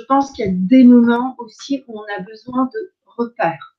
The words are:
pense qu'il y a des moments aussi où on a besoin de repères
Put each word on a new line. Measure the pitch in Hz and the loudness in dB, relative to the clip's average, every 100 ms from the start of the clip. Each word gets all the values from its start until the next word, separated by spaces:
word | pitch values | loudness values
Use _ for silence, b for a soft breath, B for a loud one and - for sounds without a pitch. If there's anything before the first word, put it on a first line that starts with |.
| - | -4
pense | 269 269 | -2 -2
qu'il | - 208 | -6 -6
y | |
a | |
des | 185 185 262 | -4 2 6
moments | 247 240 233 240 254 247 | 6 6 4 0 -4 -10
aussi | 233 - - 277 - | -18 -18 -10 -10 -10
où | 214 | -18
on | 214 202 | -14 -14
a | |
besoin | 185 220 240 254 254 | -14 -20 -10 -6 -6
de | 440 370 _ _ | -6 -14 _ _
repères | - 240 233 170 160 - | -10 -10 -6 -6 -6 -14